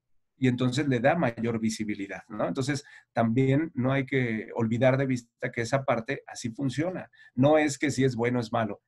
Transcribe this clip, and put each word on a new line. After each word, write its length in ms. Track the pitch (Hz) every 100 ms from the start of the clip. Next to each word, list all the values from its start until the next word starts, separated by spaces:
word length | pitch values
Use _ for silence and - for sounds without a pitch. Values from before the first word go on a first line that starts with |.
| _ _ _ -
Y 120 | 127
entonces 360 | 123 127 131 147
le 100 | 123
da 160 | 131 175
mayor 460 | 131 117 113 113
visibilidad, 600 | 113 - 104 98 98 92 -
¿no? 180 | 107 170
Entonces, 380 | 139 135 139 - - _
también 580 | - 117 117 135 135 320
no 200 | - 123
hay 120 | 135 135
que 440 | 131 123 110 -
olvidar 440 | - 110 117 131 131
de 80 | 135
vista 440 | 123 - - -
que 120 | -
esa 240 | 113 135 135
parte 380 | 113 110 139 -
así 220 | - 120
funciona. 600 | 113 139 135 170 170 - _ -
No 240 | - 139 156
es 200 | 151 143
que 120 | 151
si 140 | 123
es 140 | 135 113
bueno 220 | 120 123
o 20 |
es 100 | 113
malo, 320 | 123 110 101